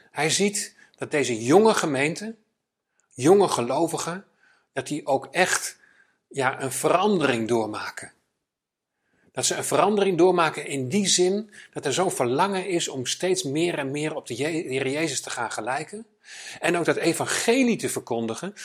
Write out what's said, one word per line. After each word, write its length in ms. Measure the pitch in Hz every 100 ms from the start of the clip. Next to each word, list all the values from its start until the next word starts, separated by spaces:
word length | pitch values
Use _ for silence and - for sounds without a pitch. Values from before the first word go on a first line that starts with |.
| _
Hij 200 | - 151
ziet 460 | 165 202 202 - - _ _
dat 140 | 131
deze 340 | 147 123 110
jonge 300 | 120 185 220
gemeente, 600 | - 165 131 147 165 220 - _ _ _ _ _ _ _
jonge 380 | - 139 202 175
gelovigen, 760 | - 120 139 165 151 165 185 - _ _ _ _
dat 140 | 139 127
die 200 | 147 -
ook 200 | 135 -
echt, 480 | 165 185 - - - _ _ _ _ _
ja, 340 | 135 131 -
een 100 | 135
verandering 760 | - 151 170 208 185 139 117 110
doormaken. 640 | 117 107 101 - - - _ _ _ _ _ _ _ _ _ _ _ _
Dat 140 | 127 -
ze 80 |
een 100 | 156
verandering 540 | - 147 190 208 196 165
doormaken 480 | 185 175 156 156 139
in 220 | 139 127
die 180 | 202 185
zin 440 | - 180 202 220 - -
dat 140 | - 143
er 60 |
zo'n 180 | 139 185
verlangen 560 | - 123 139 196 190 196
is 220 | 170 -
om 180 | 135 120
steeds 360 | - 185 180
meer 360 | 139 151 175 160
en 120 | 135
meer 240 | 147 156
op 120 | 151 -
de 100 | 117
Je-, 320 | 151 156 156
Heer 200 | 131 135
Jezus 320 | 147 160 131
te 100 | -
gaan 200 | 127 110
gelijken. 560 | 120 110 143 151 214 - _ - - - -
En 160 | 160 175
ook 80 |
dat 120 | 156 143
evangelie 800 | 170 - 131 - - 262 247 202
te 120 | 120
verkondigen, 680 | 139 - 117 113 110 101 -